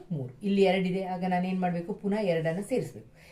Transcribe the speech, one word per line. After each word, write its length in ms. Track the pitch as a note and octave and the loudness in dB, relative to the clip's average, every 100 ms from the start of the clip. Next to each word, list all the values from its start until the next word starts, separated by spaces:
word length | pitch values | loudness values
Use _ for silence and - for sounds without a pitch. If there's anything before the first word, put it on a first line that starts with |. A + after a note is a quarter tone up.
| - | -8
ಮೂರು. 280 | D#3 B2 - | -6 -6 -6
ಇಲ್ಲಿ 200 | G3+ G3 | 0 4
ಎರಡಿದೆ, 400 | F#3+ F#3+ F3+ F#3 | 6 4 2 -2
ಆಗ 200 | F#3 F#3 F3+ | -4 -4 0
ನಾನೇನ್ 320 | F3+ F#3 F#3 | 0 0 0
ಮಾಡ್ಬೇಕು? 340 | F3+ F3 E3+ | 0 0 -4
ಪುನಃ 260 | G3 G3+ G#3 | -4 -2 0
ಎರಡನ್ನ 420 | G3 E3 D#3+ F3 | 2 2 0 -2
ಸೇರಿಸ್ಬೇಕು. 520 | G#3 B3 - - - - - | -2 -2 -2 -8 -18 -20 -20